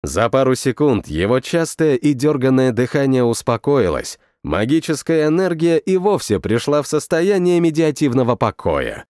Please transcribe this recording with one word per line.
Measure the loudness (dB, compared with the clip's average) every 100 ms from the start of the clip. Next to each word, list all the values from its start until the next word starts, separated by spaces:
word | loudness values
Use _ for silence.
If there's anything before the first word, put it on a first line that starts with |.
За | -4 -2 0
пару | 2 2 0
секунд | -2 0 0 0 -2
его | -2 0 0
частое | -2 -4 -4 0 0 2
и | 0
дёрганное | 0 0 2 2 2 2
дыхание | 0 -2 0 0 2
успокоилось, | 2 0 -2 -2 0 2 2 -2 -6 -14 _ _
магическая | -4 -2 0 -2 -2 -6 -2 0 2
энергия | 0 0 0 0 0
и | 0 0
вовсе | 2 0 0 -2
пришла | 0 -2 0 -2
в | 0
состояние | -4 -2 0 2 2 2 2
медитативного | 2 2 0 0 0 2 2 0
покоя. | -2 -2 -2 -2 -2 -8 -16